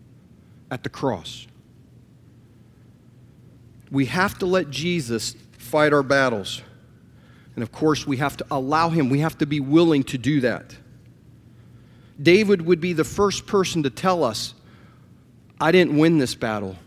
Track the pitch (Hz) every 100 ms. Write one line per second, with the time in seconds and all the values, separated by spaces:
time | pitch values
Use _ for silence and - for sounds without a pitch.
0 | - - - - - - - 131 131 -
1 | 139 95 - - - - _ - - -
2 | _ _ - - - - - _ - _
3 | _ - - - - - - - - 135
4 | 127 156 196 - 185 185 147 131 170 175
5 | 117 117 - - - - - 156 151 147
6 | 131 139 131 110 92 - - - - -
7 | - - - - - - 117 - 156 147
8 | - 127 143 127 - 139 131 156 165 165
9 | 127 139 160 - 151 151 135 156 170 147
10 | 135 131 123 151 120 92 - - - -
11 | - - - - - - - - - -
12 | - - 147 190 202 196 165 175 180 160
13 | 147 - 202 - - 202 180 170 139 -
14 | 190 175 131 113 - - - - - -
15 | - - _ _ _ - 151 180 165 147
16 | 160 165 123 - 120 107 98 92